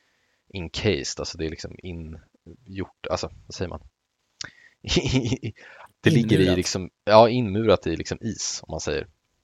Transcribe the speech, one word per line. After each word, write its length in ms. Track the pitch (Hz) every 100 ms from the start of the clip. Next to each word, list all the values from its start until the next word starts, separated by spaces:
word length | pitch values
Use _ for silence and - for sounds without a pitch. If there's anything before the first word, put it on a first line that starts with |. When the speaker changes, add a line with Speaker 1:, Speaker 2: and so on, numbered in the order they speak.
| _ _ _ _ _
Speaker 1:
encased, 600 | 98 82 - 110 78 65 -
alltså 180 | 73 82
det 80 | 80
är 40 |
liksom 240 | - - 82
ingjort, 1200 | 92 85 80 82 - _ - 85 - 95 87 _ -
alltså 200 | 82 85 - -
vad 80 |
säger 140 | - 87
man? 120 | 82 - _ _ _ _ - - _ - _
<laughs> 720 | - - 131 131 120 - 113 - - - - _
Det 100 | -
ligger 280 | 117 110 -
i 40 |
Speaker 2:
Inmurat. 140 | 92 90
Speaker 1:
liksom, 340 | 90 98 90 _
ja, 240 | - 107 117
inmurat 580 | 123 110 98 113 92 -
i 100 | 80
liksom 220 | - -
is, 400 | 110 90 - -
om 80 | -
man 80 | 80
säger. 260 | - 73 - _ _ _